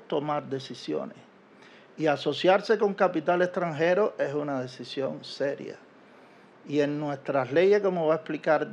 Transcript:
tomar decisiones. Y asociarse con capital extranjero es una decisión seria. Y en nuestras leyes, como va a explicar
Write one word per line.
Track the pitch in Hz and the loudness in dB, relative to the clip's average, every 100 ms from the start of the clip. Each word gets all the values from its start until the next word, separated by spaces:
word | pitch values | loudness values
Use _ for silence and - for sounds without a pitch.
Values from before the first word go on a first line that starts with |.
| - | -4
tomar | 151 147 147 135 | -4 -2 -4 -4
decisiones. | 135 131 123 - 147 135 - - - _ - - - - - | -8 -8 -12 -8 -6 -8 -12 -20 -20 _ -20 -20 -20 -18 -2
Y | 156 | 0
asociarse | 139 156 135 180 202 202 214 | 0 0 2 4 4 4 2
con | 208 196 | 2 2
capital | 185 165 156 175 | 0 2 0 2
extranjero | 180 - 170 143 170 180 214 - | 2 0 -4 0 2 4 2 0
es | 143 | -4
una | 147 147 135 | -2 -2 -4
decisión | 127 - 120 139 135 151 | -6 -10 -10 -6 -6 -6
seria. | - - 139 - - - - - - - - - - - - | -10 -6 -4 -4 -10 -14 -18 -20 -20 -20 -20 -20 -20 -20 -2
Y | 147 | 0
en | 143 147 | 0 0
nuestras | 151 139 - 139 123 | -4 -4 -2 0 2
leyes, | 151 190 208 | 4 6 4
como | 196 180 156 | 2 2 2
va | |
a | 160 | 0
explicar | - 151 - 151 147 | -2 -4 2 2 2